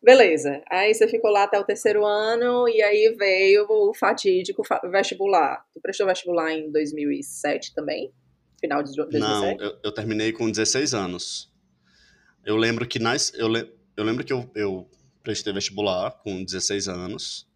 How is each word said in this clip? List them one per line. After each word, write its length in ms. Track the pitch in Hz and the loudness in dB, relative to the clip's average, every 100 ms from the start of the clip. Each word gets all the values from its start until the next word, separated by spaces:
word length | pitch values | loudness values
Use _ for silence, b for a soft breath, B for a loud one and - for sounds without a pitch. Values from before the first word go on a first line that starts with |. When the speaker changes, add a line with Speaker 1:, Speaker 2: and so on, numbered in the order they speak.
Speaker 1:
Beleza. 600 | 233 262 208 156 143 139 - | 10 10 8 4 0 -6 -4
Aí 240 | 180 208 | 0 2
você 140 | 220 226 | 4 2
ficou 240 | 233 226 | 2 2
lá 120 | 202 | 2
até 160 | 202 202 | 2 0
o 40 | |
terceiro 420 | 196 202 - 208 208 | -2 0 0 2 2
ano, 600 | 208 214 233 240 247 240 | 2 0 0 0 2 2
e 140 | 220 | 4
aí 340 | 208 208 220 220 | 4 6 4 4
veio 480 | 196 185 196 202 208 | 0 4 6 6 6
o 240 | 220 202 | 2 2
fatídico 720 | 220 196 - 202 185 180 196 | 2 0 2 2 0 0 -6
fa-, 180 | 208 190 180 | -2 -4 0
vestibular. 760 | 190 190 185 196 185 143 131 _ | 0 0 -2 0 2 2 -2 _
Tu 60 | - | -12
prestou 280 | - 190 196 | -10 -2 0
vestibular 440 | 185 175 175 160 | 0 0 -2 0
em 200 | 160 156 | -4 -2
dois 220 | 151 147 | -2 -2
mil 180 | 151 147 | -4 -4
e 120 | 139 | -4
sete 500 | 143 - 147 143 - | -8 -6 -4 -4 -6
também? 380 | - 151 156 - _ _ _ _ _ | -8 -6 -8 -8 _ _ _ _ _
Final 240 | 165 143 | -4 -2
de 80 | 147 | -4
do-, 180 | 139 151 | -6 -4
dois 140 | 113 | -2
mil 0 | |
e 160 | 107 107 | 0 0
sete? 200 | 101 - | -2 -4
Speaker 2:
Não, 60 | 104 | -8
eu, 140 | - | -6
eu 80 | 104 | -8
terminei 400 | 104 110 107 110 | -6 -4 -2 -2
com 180 | 110 117 | -2 -4
dezesseis 440 | 107 107 131 147 | -2 -2 0 -2
anos. 580 | 117 92 90 - - - _ _ _ b b b b b b - | -2 -4 -8 -10 -12 -14 _ _ _ b b b b b b -4
Eu 120 | 107 | 0
lembro 300 | 113 117 120 | 0 0 -4
que 120 | - | -4
nas, 340 | 113 139 - | -2 -2 -4
eu 140 | - 113 | -2 -2
le-, 240 | 113 - - _ - | -2 -4 -16 _ -6
eu 80 | |
lembro 200 | 107 127 | -4 -4
que 100 | 127 | -4
eu, 160 | 131 123 107 | -6 -6 -6
eu 340 | 104 95 87 _ _ _ | -4 -6 -12 _ _ _
prestei 320 | - 104 - | -8 -8 -4
vestibular 580 | 98 - 101 104 92 104 - | -4 -6 -4 -2 0 -4 -6
com 200 | - 95 | -10 -8
dezesseis 440 | 92 92 - 101 95 | -8 -6 -4 -4 -6
anos. 600 | 90 92 120 - - - | -8 -10 -10 -12 -14 -18